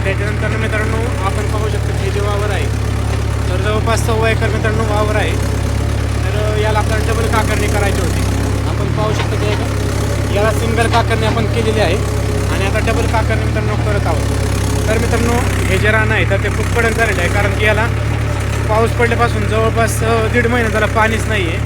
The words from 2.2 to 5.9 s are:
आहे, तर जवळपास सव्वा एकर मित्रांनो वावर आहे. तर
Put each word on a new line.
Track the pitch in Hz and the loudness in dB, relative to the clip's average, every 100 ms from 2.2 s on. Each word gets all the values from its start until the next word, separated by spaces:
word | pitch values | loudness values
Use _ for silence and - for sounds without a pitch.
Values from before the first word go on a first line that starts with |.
| 202 208 208 | -2 0 -2
आहे, | 175 170 - - - - - - - - | -2 -2 -2 -2 0 0 0 -2 -2 -2
तर | - | 0
जवळपास | 208 214 214 220 277 | 0 0 0 0 0
सव्वा | 220 220 | 2 2
एकर | 220 190 | 2 0
मित्रांनो | 190 220 214 | 0 0 0
वावर | 226 214 214 208 | 0 0 0 0
आहे. | 170 | 0
तर | - - - - - - | 0 0 -2 -2 -2 0